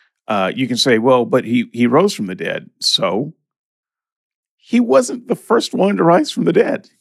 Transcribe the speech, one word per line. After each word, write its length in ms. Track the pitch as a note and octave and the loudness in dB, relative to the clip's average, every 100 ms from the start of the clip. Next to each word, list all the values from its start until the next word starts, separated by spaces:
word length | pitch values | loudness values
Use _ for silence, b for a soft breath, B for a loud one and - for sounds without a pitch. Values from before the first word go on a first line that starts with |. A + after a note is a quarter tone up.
| b _ - | b _ -8
Uh, 220 | G#2 F#2+ A#2+ | -4 -4 -4
you 120 | B2+ | -4
can 100 | A#2+ | -2
say, 200 | C3+ A2+ | 0 2
"Well, 280 | B2 B2+ A#2 | 4 2 2
but 180 | B2+ | -2
he, 260 | A2+ A#2+ A2 | 0 -2 -2
he 120 | A#2 A#2+ | -2 2
rose 280 | C#3 G3+ | 2 2
from 140 | - G2 | -2 -8
the 80 | F#2+ | -8
dead." 340 | E2+ E2 - _ | -8 -8 -12 _
So? 540 | - - F2+ G2 D3+ - _ _ _ _ _ _ _ _ _ _ _ _ | -4 -2 -2 -2 -6 -12 _ _ _ _ _ _ _ _ _ _ _ _
He 240 | _ A#3+ | _ 0
wasn't 480 | A#3 C4+ B3 - - | 4 2 2 -6 -6
the 80 | F3+ | -6
first 380 | - A3+ - | 0 -2 0
one 240 | - F#3+ G3+ | -2 0 2
to 80 | E3 | 2
rise 260 | F3 D4+ | 2 2
from 140 | - E3+ | -2 0
the 80 | |
dead. 360 | F3 - - - _ | 2 0 -2 -10 _